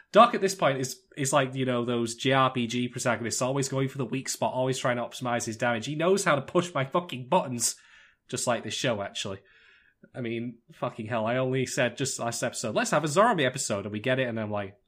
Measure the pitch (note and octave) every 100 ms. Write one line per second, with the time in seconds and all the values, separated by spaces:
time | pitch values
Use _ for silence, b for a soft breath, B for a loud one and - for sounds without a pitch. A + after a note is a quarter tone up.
0 | B G3+ A#3 A3+ F#3+ F#3 D3+ C3+ C3 -
1 | _ - C3+ D3 C3 C3+ B2+ A#2+ A#2+ A#2+
2 | A2+ - C3+ C3+ B2+ B2 A2+ B2 B2 B2
3 | B2+ A2+ A2+ - B2+ C#3 C3+ C3+ C3+ C#3
4 | A#2 C3+ - - A#2 B2+ C3 C3 C3 A#2+
5 | A#2 - B2 A#2+ A2+ A2 B2 A#2 B2 D3+
6 | E3+ G3 E3+ C#3+ - F3 F3+ C#3 C3+ -
7 | F3 B2+ B2 F3+ C#3+ A#2+ - b b b
8 | b b - B2 B2+ A2+ A2 - C3+ G#2+
9 | G2+ - G#2 F#2+ b b b b b b
10 | - B2+ A#2 A#2 A#2+ - _ - B2 -
11 | G#2+ A#2+ G#2+ B2+ B2+ C3 B2+ - B2 A#2+
12 | C3 - A#2 - B2 - A2+ D#3+ A#3+ D#3
13 | D#3 D#3 A#3 F#3 B2+ - - G2+ G2+ G#2
14 | B2 C3 B2 A2+ G#2 G#2 G2 -